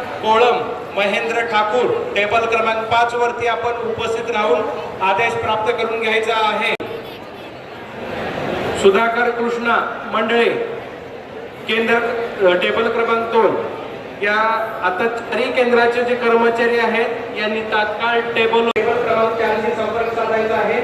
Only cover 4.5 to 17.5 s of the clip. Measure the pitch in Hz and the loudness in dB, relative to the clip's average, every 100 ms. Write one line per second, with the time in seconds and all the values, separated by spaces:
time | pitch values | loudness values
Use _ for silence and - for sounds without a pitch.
4.5 | 160 - - - - - 233 233 226 226 | 2 0 -4 -6 -2 0 2 2 0 0
5.5 | 220 220 233 220 226 220 220 220 220 220 | 0 0 0 -2 -2 0 0 0 0 0
6.5 | 208 - - - - - - - - - | 0 -2 -2 -6 -10 -12 -14 -14 -14 -14
7.5 | - - - - - - - - - - | -14 -14 -14 -14 -12 -8 -6 -6 -6 -4
8.5 | - - 220 202 196 226 226 233 240 233 | -4 -2 2 4 4 2 2 0 0 -2
9.5 | 233 240 233 - - 220 220 233 233 214 | -2 0 0 0 -6 -6 -2 0 2 2
10.5 | - - - - - - - - - - | 2 -4 -6 -10 -12 -12 -14 -14 -14 -14
11.5 | - - 220 233 233 226 233 - - 185 | -10 -4 0 2 2 0 -2 -4 2 4
12.5 | 180 208 214 226 233 226 233 233 240 - | 4 2 0 0 0 0 0 2 4 4
13.5 | - - - - - - - 208 214 220 | 2 -2 -6 -10 -10 -12 -4 0 2 2
14.5 | 220 220 - 180 240 233 233 - 214 254 | 0 -2 -2 -2 0 -2 -2 -4 -2 0
15.5 | 262 240 233 233 240 240 240 233 233 233 | 2 4 4 4 2 0 0 2 4 4
16.5 | 233 233 233 226 220 240 - - 208 214 | 2 2 2 2 2 0 -2 -6 -4 -2